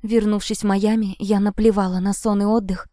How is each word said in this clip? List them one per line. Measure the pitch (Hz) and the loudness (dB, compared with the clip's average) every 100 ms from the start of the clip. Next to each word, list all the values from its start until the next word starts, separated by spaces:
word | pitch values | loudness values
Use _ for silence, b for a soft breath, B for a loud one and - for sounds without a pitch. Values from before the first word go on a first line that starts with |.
Вернувшись | 214 226 214 208 - 214 | 2 0 2 -2 -2 -4
в | 208 | 0
Майами, | 196 208 220 208 185 | 0 2 0 -2 -6
я | 196 202 | -2 0
наплевала | 202 196 220 202 190 185 | 0 2 2 4 0 -2
на | 185 | -2
сон | 196 226 202 | -2 -2 0
и | |
отдых | 202 220 196 185 - | 2 0 -2 -8 -8